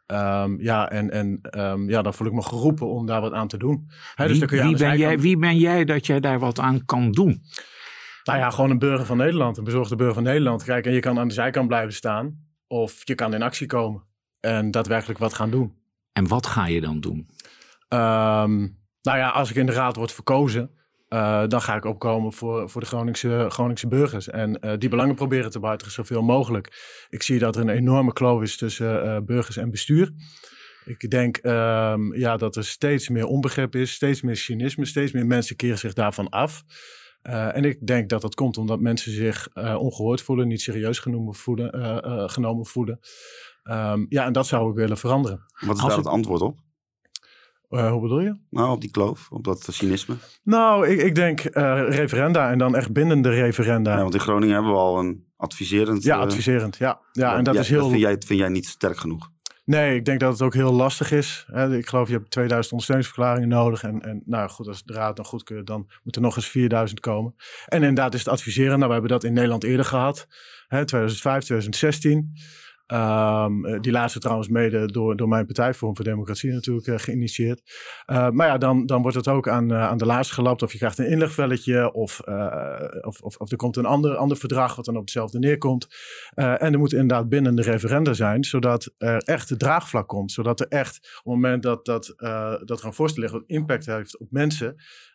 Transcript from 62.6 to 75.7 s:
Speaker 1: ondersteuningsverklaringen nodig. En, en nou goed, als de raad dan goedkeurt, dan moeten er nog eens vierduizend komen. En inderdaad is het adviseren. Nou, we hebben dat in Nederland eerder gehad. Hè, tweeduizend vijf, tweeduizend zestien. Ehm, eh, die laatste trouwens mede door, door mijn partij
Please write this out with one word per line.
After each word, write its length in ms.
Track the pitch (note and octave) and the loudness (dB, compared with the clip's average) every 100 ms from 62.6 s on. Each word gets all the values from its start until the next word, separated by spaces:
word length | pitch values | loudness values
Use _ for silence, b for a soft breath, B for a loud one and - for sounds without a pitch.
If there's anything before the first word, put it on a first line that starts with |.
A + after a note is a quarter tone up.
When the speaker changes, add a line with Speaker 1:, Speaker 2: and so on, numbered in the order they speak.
| A2 | 0
Speaker 1:
ondersteuningsverklaringen 800 | A#2+ - C3+ B2+ - B2 B2 A#2+ | -4 0 0 0 0 0 2 2
nodig. 340 | A#2+ A#2 A2+ | 4 4 2
En, 180 | G#2+ G#2+ | -4 -8
en 200 | A2 G#2 - | -8 -12 -6
nou 240 | A#2 G2+ | -4 -4
goed, 180 | - G#2 | -8 -14
als 160 | G2 | -14
de 100 | - | -12
raad 220 | G#2+ A2 G#2+ | -6 -4 -4
dan 100 | G#2 | -10
goedkeurt, 420 | A#2 - G#2+ G2+ | -12 -12 -12 -8
dan 100 | G#2+ G2 b | -8 -8 b
moeten 180 | - - | -10 0
er 60 | A#2+ | 0
nog 80 | G#2+ | 0
eens 120 | - | -2
vierduizend 500 | B2+ A#2+ A2+ A2 G#2+ | 0 2 2 0 -4
komen. 360 | - G#2+ A#2 - B B B | -4 -4 -4 -8 B B B
En 140 | E3+ | 2
inderdaad 340 | D3 C3+ B2+ | 4 4 2
is 60 | A#2+ | 0
het 100 | - | -2
adviseren. 460 | C3 A2+ G#2 C3+ C#3 | -2 -2 0 2 4
Nou, 80 | C3 | 2
we 40 | |
hebben 180 | A#2 A2+ | 2 2
dat 120 | B2 | 0
in 100 | A#2 | 2
Nederland 300 | A#2 B2 A#2 | 2 2 0
eerder 220 | G#2+ B2+ C3 | 0 0 0
gehad. 420 | C3 C3 D3 - B B B B | 0 0 -2 -10 B B B B
Hè, 180 | C3+ D3 | -2 0
tweeduizend 360 | B2 A2 A2 | 0 0 0
vijf, 160 | C3+ C#3 | 0 0
tweeduizend 360 | - A2+ G#2 G#2 | 0 -4 -2 0
zestien. 580 | D#3 D3+ D3+ D3+ D3+ B B B B B _ | 0 2 2 2 0 B B B B B _
Ehm, 800 | A#2 A2 A2 A2 G#2+ G#2+ G#2 F#2 | -2 0 2 2 2 0 0 -2
eh, 140 | A2 | -4
die 100 | A#2 | 0
laatste 280 | A#2+ A#2 - | 0 0 -2
trouwens 280 | A2+ A2+ G#2 | -2 -2 0
mede 360 | A#2 A#2 A2 G#2+ | 2 2 2 -2
door, 240 | A2 A2 G#2 | 0 0 0
door 120 | A2+ | 2
mijn 180 | A2 G2+ | 2 0
partij 280 | - B2 | 0 0